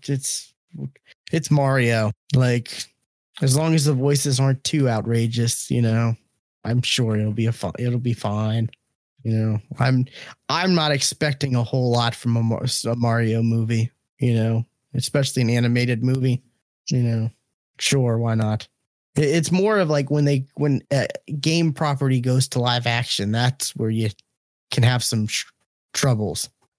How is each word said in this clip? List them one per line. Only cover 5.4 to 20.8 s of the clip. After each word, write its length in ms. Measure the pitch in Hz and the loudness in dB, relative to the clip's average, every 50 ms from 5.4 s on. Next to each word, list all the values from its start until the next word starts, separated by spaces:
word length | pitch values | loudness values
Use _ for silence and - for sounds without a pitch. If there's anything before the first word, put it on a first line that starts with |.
| 117 120 - - - - | 0 0 0 -2 -2 -2
you 100 | 131 120 | 0 0
know, 320 | 117 113 113 113 117 117 113 - _ _ _ _ _ _ _ _ - | 2 2 2 2 0 0 -2 -4 _ _ _ _ _ _ _ _ -6
I'm 160 | 113 117 123 | -4 -2 -2
sure 340 | 120 - - - 120 110 107 | 0 0 -2 0 0 0 0
it'll 160 | 107 107 110 | 0 0 -2
be 140 | 104 117 113 | 0 0 0
a 80 | 117 117 | 0 -2
fu-, 180 | - - 104 - - | -2 -4 -6 -6 -4
it'll 200 | 123 123 120 120 | -4 -2 -2 -2
be 140 | 123 120 117 | -2 -2 -2
fine. 560 | - - 104 104 107 110 107 110 117 113 113 - _ _ _ _ _ _ _ _ _ - | -2 -2 -4 -2 -2 -2 -2 -2 -2 -2 -4 -6 _ _ _ _ _ _ _ _ _ -4
You 80 | 113 | -2
know, 300 | 110 110 110 110 110 104 - - - - | -2 0 0 0 -2 -4 -6 -8 -4 -2
I'm, 260 | 127 131 131 127 127 - - - - - - - _ - | 0 2 2 2 0 -2 -6 -14 -20 -20 -20 -12 _ -4
I'm 260 | 139 165 180 190 180 | -2 0 2 2 2
not 160 | 165 156 151 | 2 2 2
expecting 640 | 147 135 - - - - 160 147 135 - 151 135 123 | 2 2 0 -2 -2 0 -2 -2 0 -2 -2 0 0
a 80 | 123 117 | 0 0
whole 260 | - - 131 123 123 | 0 0 0 2 2
lot 240 | 120 120 120 117 113 | 2 2 2 0 -2
from 220 | - - 120 117 | -2 -2 0 0
a 80 | 117 113 | 2 2
Mar-, 220 | 113 113 - - 127 - - - | 0 0 -2 -2 -2 -2 -2 -2
a 100 | 117 120 | -2 -2
Mario 460 | 120 120 117 113 117 117 110 110 113 | 0 0 2 2 2 2 2 2 2
movie, 500 | 113 113 113 113 113 113 117 113 113 120 - _ _ _ _ - | 2 2 2 0 0 0 0 0 0 -2 -4 _ _ _ _ -2
you 140 | 127 123 117 | 0 2 2
know, 320 | 113 110 113 113 117 117 - _ _ _ _ - | 2 2 2 0 -2 -2 -6 _ _ _ _ -6
especially 500 | 127 - - - 143 135 - - 135 120 | -4 -2 0 0 0 0 0 0 0 0
an 60 | 113 | 2
animated 540 | 120 120 123 120 120 123 123 123 123 113 123 | 2 2 2 2 2 2 0 0 0 0 0
movie, 400 | 127 131 131 127 131 123 127 - _ _ _ _ _ _ _ _ - | 0 0 0 0 0 0 -2 -4 _ _ _ _ _ _ _ _ -4
you 120 | 135 127 | -2 0
know. 280 | 120 117 113 113 113 113 - _ _ _ _ _ _ _ _ - | 0 0 0 0 -2 -4 -6 _ _ _ _ _ _ _ _ -6
Sure, 380 | - - 139 135 123 120 113 113 | -2 0 0 2 2 2 0 0
why 180 | 117 117 113 | 0 0 0
not? 320 | 110 110 107 110 107 - - _ _ _ _ _ _ _ _ - | 0 0 0 -2 -4 -6 -10 _ _ _ _ _ _ _ _ -2
It, 80 | 143 151 | 0 2
it's 280 | 139 156 170 147 - 170 | 2 2 2 2 2 2
more 260 | 185 196 214 220 202 | 2 2 2 2 2
of, 100 | 175 151 | 2 2
like, 220 | 151 147 139 139 | 2 0 0 0
when 140 | 147 147 147 | 0 2 2
they, 220 | 143 143 131 135 - _ | 2 2 0 -2 -4 _
when 280 | - 143 147 135 - | -2 0 0 0 0